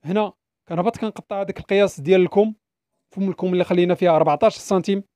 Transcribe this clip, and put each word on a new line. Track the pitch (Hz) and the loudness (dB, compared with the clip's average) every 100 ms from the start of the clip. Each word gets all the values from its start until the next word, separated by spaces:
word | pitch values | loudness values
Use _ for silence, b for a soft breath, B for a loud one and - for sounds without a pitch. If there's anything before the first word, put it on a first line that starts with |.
هنا | 143 202 208 _ _ _ _ | -4 -4 -4 _ _ _ _
كنهبط | 170 185 - | -4 -4 -4
كنقطع | 220 - - 196 | -10 -10 -10 -8
هذاك | 196 - | -8 -10
القياس | - 196 202 - | -2 2 2 -2
ديال | 139 185 | 2 2
الكم، | 175 202 220 214 _ _ _ _ _ | 4 2 0 -2 _ _ _ _ _
فم | - 190 | -6 -4
الكم | 175 185 | -4 -2
اللي | 180 | -2
خلينا | 175 180 175 | 0 2 2
فيها | 175 175 156 | 2 2 4
أربعتاش | 156 147 220 - | 2 2 2 0
سنتيم | - 190 170 202 - | -2 -2 0 -4 -4